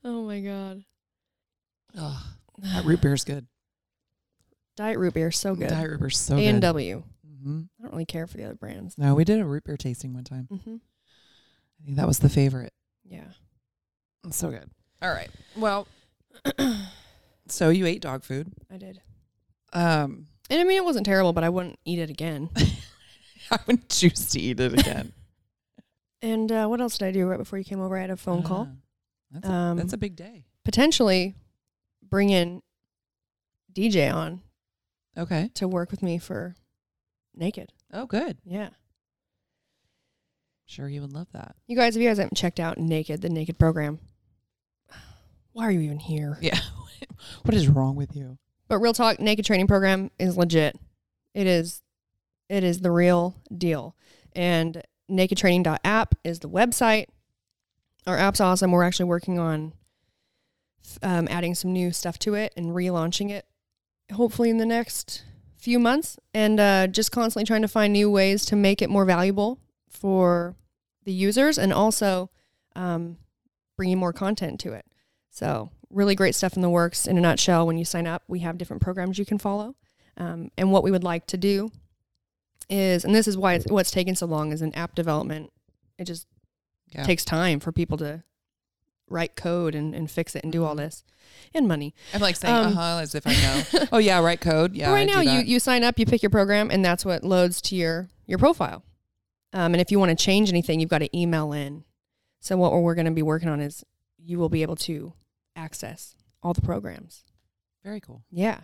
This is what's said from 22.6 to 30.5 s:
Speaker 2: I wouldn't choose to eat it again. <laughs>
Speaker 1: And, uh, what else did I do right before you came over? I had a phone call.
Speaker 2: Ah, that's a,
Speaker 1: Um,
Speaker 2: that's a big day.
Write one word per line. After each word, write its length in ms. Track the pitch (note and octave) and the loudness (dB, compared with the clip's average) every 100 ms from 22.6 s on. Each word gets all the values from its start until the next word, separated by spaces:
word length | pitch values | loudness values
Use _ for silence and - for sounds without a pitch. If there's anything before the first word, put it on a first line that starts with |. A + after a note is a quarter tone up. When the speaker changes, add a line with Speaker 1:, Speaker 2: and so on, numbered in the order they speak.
| - - - _ _ - _ _ - | 0 0 -14 _ _ -20 _ _ -4
Speaker 2:
I 80 | A3+ - | -4 0
wouldn't 220 | B3 - | 0 0
choose 380 | - F3 - - | 4 4 2 -6
to 100 | - | -4
eat 200 | G#2 B2 | -4 -2
it 180 | B2+ F3+ | 0 2
again. 340 | - C#3 - - | 2 -2 -8 -16
<laughs> 40 | - _ _ _ _ _ _ _ _ _ | -20 _ _ _ _ _ _ _ _ _
Speaker 1:
And, 300 | A3+ A3 A3 | -4 -2 0
uh, 140 | A3+ G#3+ | 0 0
what 160 | A#3 | -2
else 160 | B3 - | -4 -4
did 100 | F#3+ | -2
I 40 | |
do 140 | F#3+ F#3 | 0 -2
right 120 | F#3 | -2
before 200 | - G3 | -6 -10
you 60 | |
came 160 | G3 G3 | -8 -8
over? 160 | F#3+ F#3+ | -6 -6
I 60 | |
had 80 | F#3 | -6
a 60 | F#3 | -8
phone 240 | - E3+ | -4 -4
call. 260 | E3 F#3 C#3+ | -2 -4 -6
Speaker 2:
Ah, 40 | C3 _ _ _ _ _ | -12 _ _ _ _ _
that's 180 | C#3 F#3+ | -12 -4
a, 20 | |
Speaker 1:
Um, 260 | F3+ F3 E3+ | -2 -2 -2
Speaker 2:
that's 160 | F3 | -4
a 20 | A3 | -6
big 200 | G#3 E3 | -8 -10
day. 280 | F#3 A3 _ | -20 -20 _